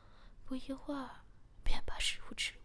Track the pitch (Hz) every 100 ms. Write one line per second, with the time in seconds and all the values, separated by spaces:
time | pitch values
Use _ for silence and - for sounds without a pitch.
0 | - - - - - 262 - 269 - 285
1 | 247 - - - - - - - - -
2 | - - - - - -